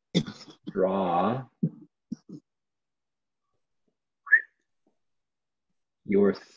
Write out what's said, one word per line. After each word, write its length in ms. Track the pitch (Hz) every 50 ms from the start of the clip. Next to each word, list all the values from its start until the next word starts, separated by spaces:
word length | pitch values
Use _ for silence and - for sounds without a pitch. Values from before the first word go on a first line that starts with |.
| _ _ - 170 - - - - - - - _ - -
draw 720 | - 98 92 95 95 98 95 90 87 87 95 107 117 131 131 - _ - - - - - - _ _ _ _ - - _ _ - - 147 _ _ _ _ _ _ _ _ _ _ _ _ _ _ _ _ _ _ _ _ _ _ _ _ _ _ _ _ _ _ _ _ _ _ _ _ - - - - - - _ _ _ _ _ _ _ _ _ _ _ _ _ _ _ _ _ _ _ _ _ _ _ _ _ _ _ _ _ _ -
your 300 | - 101 98 101 98 95 - - - -